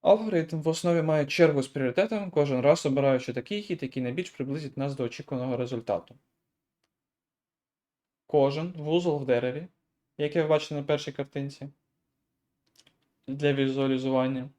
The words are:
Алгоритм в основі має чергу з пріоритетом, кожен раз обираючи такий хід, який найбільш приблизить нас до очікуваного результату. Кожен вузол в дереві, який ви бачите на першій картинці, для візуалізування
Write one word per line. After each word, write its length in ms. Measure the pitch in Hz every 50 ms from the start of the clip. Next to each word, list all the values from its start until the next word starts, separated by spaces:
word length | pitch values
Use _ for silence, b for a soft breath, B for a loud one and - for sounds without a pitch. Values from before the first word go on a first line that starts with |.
| -
Алгоритм 540 | 165 196 220 220 220 196 170 160 160 165 160
в 80 | 151 160
основі 340 | 160 - - 175 170 170 160
має 240 | 160 156 151 147
чергу 360 | 139 - - 170 160 147 139 131
з 60 | -
пріоритетом, 640 | - 143 135 127 123 - 196 220 226 208 202 185
кожен 300 | - 156 143 139 135 127
раз 260 | 127 139 156 165 -
обираючи 460 | 151 131 139 135 139 135 127 127 - 123
такий 300 | 131 120 - 208 208 208
хід, 200 | - 180 160 -
який 200 | - - 139 127
найбільш 280 | 123 123 160 185 -
приблизить 460 | - - 139 135 139 156 151 135 -
нас 180 | - 135 143 139
до 100 | 135 131
очікуваного 520 | 117 - - 147 - 139 127 127 131 127
результату. 580 | 120 123 120 131 117 110 - 104 85 - - - _ _ _ _ _ _ _ _ _ _ _ _ _ _ _ _ _ _ _ _ _ _ _ _ _ _ _ _ _ _ _ _ _ _ _ _ _ _ _ _ _ _
Кожен 460 | _ - 151 139 139 143 151 160 180 180
вузол 460 | 165 147 151 160 175 175 175 151 143 135
в 40 |
дереві, 400 | 127 123 120 123 127 127 147 170 180 _ _ _ _ _ _ _ _ _ -
який 240 | 147 147 151 170 160
ви 60 | 151
бачите 260 | 156 151 147 - 151
на 80 | 143 143
першій 300 | 143 151 143 - - 139
картинці, 560 | - 139 135 _ 143 139 139 139 - 139 139 - _ _ _ _ _ _ _ _ _ _ _ _ _ _ _ _ _ _ _ _ _ _ _ _ _ _ _ _ _ _
для 260 | - 135 139 147 143 143
візуалізування 960 | 139 135 135 131 135 135 135 131 127 131 135 131 131 127 131 135 131 127 139 _